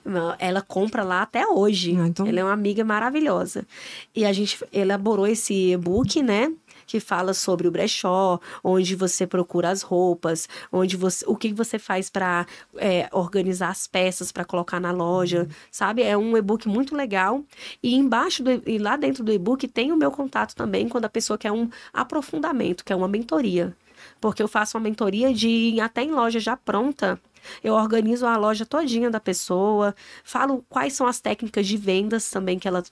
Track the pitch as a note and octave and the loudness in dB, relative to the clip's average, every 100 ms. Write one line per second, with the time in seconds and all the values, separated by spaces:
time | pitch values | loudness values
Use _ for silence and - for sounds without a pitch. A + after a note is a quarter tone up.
0 | - F#3 E3+ - F#3 F#3+ G3 F#3 G#3+ A#3 | -4 -2 -2 -2 -2 -2 -2 -2 0 0
1 | F#3+ F#3 G#3+ A#3 G#4+ F4+ G#3 G3 F3+ F3+ | 0 0 0 0 2 4 4 2 2 2
2 | E3+ E3+ G3+ F3+ F#3+ G#3 G3+ G3+ A3 G#3+ | 2 2 0 2 2 2 0 0 0 0
3 | A#3+ D4 D4 F3+ F3+ - - - - - | 0 0 0 0 -2 -6 -10 -14 -16 -16
4 | - - G#3 G3 G#3 - - G3+ F#3+ G3 | -8 0 2 2 0 -4 -4 0 2 2
5 | G3+ G#3 G3+ A3+ - G3 F#3 F3+ F3 G3 | 2 2 2 2 0 2 4 2 2 2
6 | C4+ D#4+ B3+ G#3 C#4+ D#4+ _ - - A3 | 2 2 2 2 2 -2 _ -20 -4 -4
7 | - F3+ F#3 F#3+ - F3 F3 E3 G#3 - | -2 -2 0 -2 0 4 4 4 0 0
8 | F#3+ F#3 F#3+ F3 - - F#3+ F#3 F#3 F#3+ | 0 2 2 0 -4 -6 0 2 2 0
9 | F#3 - F#3 F#3 F3 F3 F3 G3 - F3+ | -2 0 0 0 0 0 0 0 0 2
10 | F3+ E3+ E3 D#3+ - - - F3+ F#3 F#3 | 2 2 0 -2 -6 -12 -4 0 0 0
11 | F#3 - - G#3 A3 G#3 A3+ A3 - F#3+ | -2 -2 -2 -2 -2 -2 -4 -4 -4 -4
12 | F#3+ F#3+ F#3 F3 F3 - - - G3+ F3+ | -2 -2 0 0 -2 -10 -16 -4 0 0
13 | - - F3 G3+ F#3 F3+ F3 F#3+ - F#3+ | 0 -2 0 0 0 -2 -4 -4 -4 0
14 | F#3 F3+ F3+ - E3+ F3+ F3 F3+ F3 F3+ | 0 -2 -8 -8 -4 -4 -4 -4 -2 -2
15 | E3+ F3+ F3+ F3 E3+ D3+ - - G3 A3+ | 0 0 2 0 -2 -8 -14 -4 -2 2
16 | A3 G#3 A3+ A3+ G3 A3+ A3 G#3 C4+ D4 | 2 2 2 2 2 0 0 0 0 -2
17 | C4+ G3 F#3+ C4+ D4 - - - B3 B3+ | -2 0 0 -2 -6 -18 -18 -6 0 4
18 | C#4 A3+ D#4+ - B3 B3 - A3 G#3 C#4+ | 4 2 0 0 0 0 0 -2 0 0
19 | C#4 C4+ A3 G#3 F3+ C4 B3 - C4 E4 | -2 -2 0 0 2 0 -2 -2 0 2
20 | C#4 C#4 C4+ G#3+ A3 - A#3 F#3+ A3+ A#3+ | 2 0 -4 -2 -4 -4 -2 0 0 -2
21 | A3 A#3 - G#3 G#3+ G#3+ A#3 - - - | -2 -4 -2 -4 -2 -2 -2 -6 -10 -6
22 | B3+ D#4 C4+ D#4+ D#4 C4+ F#3+ F3 - F#3+ | -4 -4 -4 -4 -2 0 -2 -4 -2 -2
23 | F#3 G#3 A#3 D#4+ A#3 F3 F3 - _ - | 0 -2 0 0 2 0 -2 -6 _ -20
24 | - - G#3+ G3 G#3+ A3 G#3+ A3 G#3+ G#3+ | -20 -4 -4 0 0 0 0 -2 -4 0
25 | G#3 G3+ C4 A3+ A3+ A3+ A3+ A3+ A3+ A#3+ | 0 2 2 2 2 4 2 2 -2 -2
26 | C#4+ D4+ A#3 A3+ G#3+ B3+ - G#3 C4 C#4+ | -2 0 0 0 -2 -4 -2 0 0 0
27 | G3 F3+ _ - - - G#3+ A3 G#3+ A3+ | -2 -2 _ -20 -20 -6 0 2 2 2
28 | A3 A#3+ B3 A3+ G#3 G#3+ A3 D4 D4+ A#3 | 2 2 2 2 2 0 -2 -2 0 0
29 | A#3+ A3 - F3+ - F3+ G3+ G#3+ G3+ G3+ | 0 0 -2 -4 0 0 2 4 2 -2
30 | - - - C4 C4+ C4 - B3+ C#4 - | -14 -20 -6 -2 0 0 -4 -4 -4 0
31 | B3 A#3+ - G#3+ A3 - G3 G#3 G3 F#3 | 0 0 -4 -4 -4 -2 0 0 0 0
32 | G#3 A3+ - G3 F#3+ F#3 G3 F#3 F3 | 2 -2 -2 -4 -2 -2 0 -2 -4